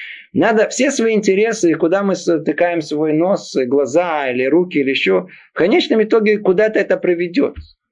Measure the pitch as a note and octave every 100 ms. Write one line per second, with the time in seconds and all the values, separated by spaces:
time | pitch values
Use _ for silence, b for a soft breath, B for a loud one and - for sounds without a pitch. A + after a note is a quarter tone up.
0 | B B B - G#3 A3 G3+ - C4+ C4+
1 | A3+ G#3+ G#3 F#3+ A3 G#3+ E3+ D#3 E3 F#3+
2 | G3+ F3 F3+ D#3+ D#3 D3 F3 F3 D3 D3+
3 | D#3 D3+ F3+ F#3+ - - B2 C#3 C3 D3+
4 | F3+ D3+ C3 B2 C3 E3 F3+ D3 C3 C3
5 | F#3+ F#3 F3+ B B - F3 E4 - A3
6 | G#3+ A#3 G#3+ G#3 G3+ F#3 G#3+ G#3+ - F3+
7 | F3+ E3+ F3 F3+ - - - _ _